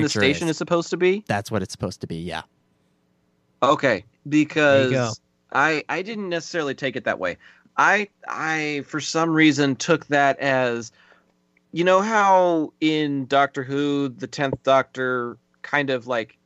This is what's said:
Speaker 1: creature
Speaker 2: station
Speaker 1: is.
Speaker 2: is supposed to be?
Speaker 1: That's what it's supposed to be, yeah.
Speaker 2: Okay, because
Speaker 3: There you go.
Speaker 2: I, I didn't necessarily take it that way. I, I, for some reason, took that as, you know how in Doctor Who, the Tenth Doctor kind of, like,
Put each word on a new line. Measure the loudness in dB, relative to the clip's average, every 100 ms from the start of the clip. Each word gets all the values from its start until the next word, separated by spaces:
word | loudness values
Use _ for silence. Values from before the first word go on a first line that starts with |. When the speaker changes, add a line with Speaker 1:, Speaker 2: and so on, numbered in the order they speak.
| 0
Speaker 1:
creature | 0
Speaker 2:
station | 0 0 -2
Speaker 1:
is. |
Speaker 2:
is | -4
supposed | -2 -2 -2
to | 0
be? | 0 0 -2
Speaker 1:
That's | -4 -2
what | -4
it's | -6
supposed | -6 -8 -8
to | -10
be, | -8
yeah. | -8 -10 -12 _ _ _ _ _ _ _ _ _ _ _
Speaker 2:
Okay, | 2 2 2 0 -4 _ -2
because | 0 2 2 4 6 4
Speaker 3:
There | 0
you | -2
go. | -4 _ _ _
Speaker 2:
I, | 0 0 0 -4
I | -8
didn't | -6 -8 -6
necessarily | -6 -6 -6 -4
take | -4 -6 -4
it |
that | -4 -2
way. | -4 -6 -14 _ _ 0
I, | 2 2 -2 _ -12
I, | -8 -4 -4 -4 -6 -6
for | -8
some | -4 -2 0
reason, | 6 6 6 0 0
took | 0 -2 0
that | 0 2 0
as, | 0 0 0 -2 -8 -16 _ _ _ _ _ _ _
you | -2
know | 4 4
how | 4 2 4 4 4 2 -2 -2
in | 0 0 -2 -4 0
Doctor | 2 2 -2
Who, | -6 -4 -2 -2 -4
the | -6 -12
Tenth | -4 -4 -2
Doctor | 2 2 2 -4 -4 -4 -6 -10 _ _
kind | -4 -2 0
of, | -2 -2
like, | -4 -6 _